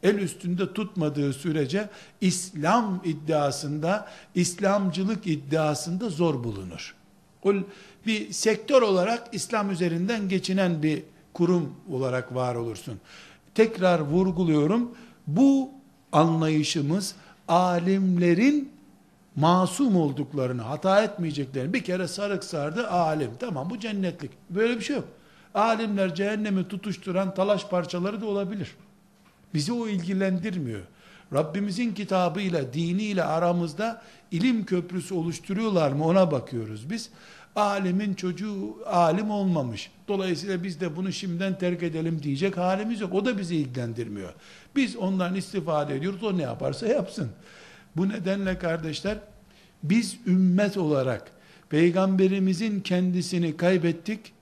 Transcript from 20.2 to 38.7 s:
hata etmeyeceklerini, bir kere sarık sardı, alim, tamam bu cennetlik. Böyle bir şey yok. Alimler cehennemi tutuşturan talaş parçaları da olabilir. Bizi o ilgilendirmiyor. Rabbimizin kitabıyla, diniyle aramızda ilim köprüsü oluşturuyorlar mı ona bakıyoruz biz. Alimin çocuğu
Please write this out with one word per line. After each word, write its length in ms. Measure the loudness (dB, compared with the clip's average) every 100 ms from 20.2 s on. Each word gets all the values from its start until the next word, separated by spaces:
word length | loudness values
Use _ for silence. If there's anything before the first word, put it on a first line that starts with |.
| -6 -2 -2 -4
hata 420 | -6 -4 4 4
etmeyeceklerini, 680 | 4 -2 -4 -2 -4 -4 -2
bir 100 | -2
kere 240 | -2 -4 -4
sarık 360 | -4 -4 -4
sardı, 440 | -4 -4 -4 -4 0
alim, 440 | 2 2 0 -4 -6
tamam 300 | -6 -6 -6
bu 100 | -6
cennetlik. 520 | -6 -2 -4 -4 -10 -14 -8
Böyle 260 | -2 0 0
bir 60 |
şey 140 | -2 -4
yok. 120 | -6 -14 -20 -20 -6
Alimler 640 | 0 2 2 0 0 0 0
cehennemi 520 | -2 -2 -2 -2 -2
tutuşturan 680 | -6 -6 -8 -4 -2 -2
talaş 340 | 0 2 0 0
parçaları 540 | -2 -2 -2 -4 -4
da 40 | -4
olabilir. 500 | -2 -2 -6 -8 -12 -20 _ _ _ _ _ _
Bizi 200 | -4 -2
o 140 | -2 -2
ilgilendirmiyor. 960 | -2 -2 0 0 0 -2 -4 -4 -6 -10 -20 -20 -20 -4
Rabbimizin 600 | -2 0 -2 -4 -2 -2
kitabıyla, 800 | -4 -2 0 2 0 -2 -2 -2
diniyle 500 | -2 -2 -2 -2 -2
aramızda 800 | 0 2 2 2 -2 -2 -6 -6 -14 -20 _
ilim 340 | 0 2 2 0
köprüsü 480 | -2 -2 -6 -4
oluşturuyorlar 800 | -4 -4 -6 -6 -2 0 2 2
mı 140 | 2 4
ona 260 | 4 4
bakıyoruz 580 | 2 -4 -8 -6 -10 -8
biz. 200 | -8 -8 -18 -20 -20 -10 -2
Alimin 580 | 0 0 0 0 -2
çocuğu 640 | -2 -4 -4 -6 -6 -8